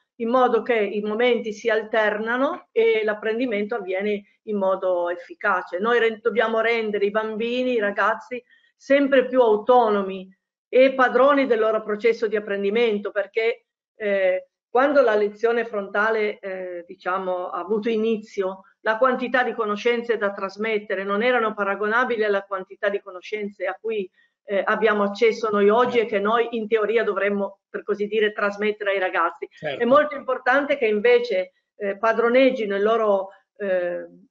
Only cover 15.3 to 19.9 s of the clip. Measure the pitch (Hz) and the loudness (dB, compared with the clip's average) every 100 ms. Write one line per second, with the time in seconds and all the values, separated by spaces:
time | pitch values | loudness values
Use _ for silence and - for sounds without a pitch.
15.3 | 208 226 233 226 208 196 208 220 226 208 | -2 -2 0 -2 -6 -4 -2 0 0 -2
16.3 | - 196 185 185 175 170 185 185 185 185 | -6 -10 -10 -10 -12 -14 -10 -6 -4 -4
17.3 | 180 180 180 175 214 220 220 226 214 214 | -4 -6 -8 -4 -2 -2 0 0 -2 -6
18.3 | 202 190 190 - _ 220 220 254 247 247 | -6 -6 -6 -16 _ -4 2 2 2 0
19.3 | 254 233 226 208 208 240 | 0 0 -2 -4 -2 0